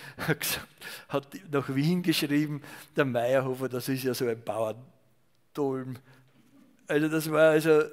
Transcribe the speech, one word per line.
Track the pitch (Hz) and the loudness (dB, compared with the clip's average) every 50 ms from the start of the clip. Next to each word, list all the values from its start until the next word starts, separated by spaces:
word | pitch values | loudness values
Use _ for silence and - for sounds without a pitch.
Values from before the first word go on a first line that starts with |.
<laughs> | - - - - | -18 -18 -12 -8
hat | - - 151 - | -2 -2 -2 -2
gesagt, | - - - - - - - _ - - - - - - | -2 -4 -4 -6 -8 -14 -20 _ -16 -16 -16 -16 -12 -6
hat | - 139 139 - - 165 196 180 | -6 -6 -6 -6 -18 -18 -12 -4
nach | 143 139 131 - 135 | -2 -2 -2 0 0
Wien | 135 143 160 180 180 | 0 2 2 2 2
geschrieben, | 175 196 - - 170 139 143 147 156 147 151 139 - - - - - - _ | 2 0 0 0 0 2 2 0 0 0 -4 -8 -10 -14 -18 -20 -20 -8 _
der | - 143 | 0 0
Meyerhofer, | 135 120 120 117 120 135 135 131 131 127 127 131 123 | 2 2 0 2 2 2 2 2 0 -4 -4 -4 -4
das | 123 123 120 - | -4 -4 -2 -2
ist | 135 131 127 | -4 -2 0
ja | 131 123 | -2 -2
so | - 135 | 0 -2
ein | 120 113 113 | -2 -2 -4
Bauerndolm. | - - 101 110 113 110 107 117 127 - _ _ _ _ _ _ _ _ _ _ _ _ _ 156 143 135 131 131 127 131 127 120 - - - - _ _ _ _ _ _ _ - - _ _ _ _ | -6 -6 -4 -2 -2 -4 -4 -8 -14 -20 _ _ _ _ _ _ _ _ _ _ _ _ _ -4 -2 -2 -2 -4 -6 -10 -12 -14 -16 -20 -20 -20 _ _ _ _ _ _ _ -20 -20 _ _ _ _
Also | - 156 147 156 156 | 0 0 2 2 2
das | 156 160 147 160 | 0 -2 -2 0
war, | 151 151 160 160 | 4 6 6 6
also | 156 160 156 160 156 151 156 151 | 6 6 6 6 6 6 4 0